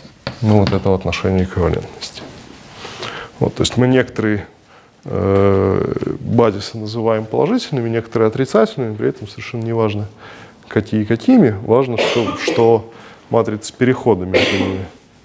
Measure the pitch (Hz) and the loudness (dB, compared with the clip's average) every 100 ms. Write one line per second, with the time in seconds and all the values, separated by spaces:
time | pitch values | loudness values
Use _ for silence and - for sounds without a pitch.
0 | - - - - 110 107 98 98 98 92 | -20 -16 -14 -4 2 4 4 0 0 0
1 | 90 85 95 95 92 - 85 80 - - | -2 -2 0 0 0 0 0 0 -6 -14
2 | - - - - - - - - - - | -14 -14 -18 -18 -20 -20 -20 -18 -16 -12
3 | - - - - - - 120 - 127 127 | -12 -12 -12 -4 -2 0 -2 2 4 4
4 | 120 - 107 104 90 - _ - _ _ | 2 0 -2 -2 -4 -18 _ -20 _ _
5 | - 95 95 98 98 98 98 95 - - | -8 -2 2 4 4 4 2 2 0 -2
6 | - - - 113 113 98 98 113 107 113 | -4 -6 -2 2 2 2 -6 -10 -8 -4
7 | 110 110 113 120 143 247 - 139 117 113 | 0 0 -2 0 0 0 -2 -4 -2 -2
8 | 113 117 110 110 135 214 214 - 120 107 | -2 2 2 2 0 2 2 0 -6 -2
9 | 120 139 107 - 110 117 113 113 110 107 | -4 -4 -10 -14 -10 -6 -4 0 0 -2
10 | 104 - - - - - - - 101 110 | -6 -12 -20 -20 -20 -20 -6 -4 -2 -2
11 | 104 117 - 254 147 101 104 113 131 117 | 0 -2 4 6 6 2 2 2 2 0
12 | - - 104 95 - 160 117 113 110 - | 0 0 -2 -2 -2 2 4 4 0 -18
13 | - - - 117 110 107 - - 123 127 | -20 -20 -2 0 0 -4 -8 0 2 2
14 | - 101 90 98 - 98 95 95 98 - | 2 2 2 0 0 0 -2 -4 -8 -16
15 | _ _ | _ _